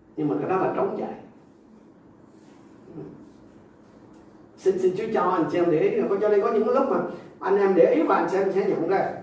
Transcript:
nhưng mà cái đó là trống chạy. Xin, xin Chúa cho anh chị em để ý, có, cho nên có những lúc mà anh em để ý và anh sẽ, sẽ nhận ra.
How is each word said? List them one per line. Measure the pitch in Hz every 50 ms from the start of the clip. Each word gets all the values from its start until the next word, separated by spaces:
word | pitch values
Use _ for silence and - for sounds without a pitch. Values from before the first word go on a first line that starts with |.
| _ _ - 156
nhưng | 156 285
mà | - -
cái | - -
đó | - -
là | - - -
trống | - 190 - - -
chạy. | - - - - - - - - - - - - - - - - - - - - - - - - - - - - - - - - - - - - - - - 156 151 - - - - - - - - - - - - - - - - - - - - - - - - - - - - - - -
Xin, | - 190 196 185
xin | 185 185 - -
Chúa | 220 - -
cho | -
anh | - 180 185 175 156 147
chị | - 175
em | 170 175
để | 156 156
ý, | 190 220 - 220 175 -
có, | 196 202
cho | 214 208
nên | 208 202
có | 214 233
những | 226 - - 247
lúc | 247 277 269 -
mà | 190 - - - - - - - - -
anh | - 185 196 202
em | 196 190 185
để | 165 165 - -
ý | 156
và | 165 - -
anh | 175 170 -
sẽ, | 185 190 190 -
sẽ | 170 196 208 190
nhận | 170 - 165 185
ra. | 196 180 165 - - -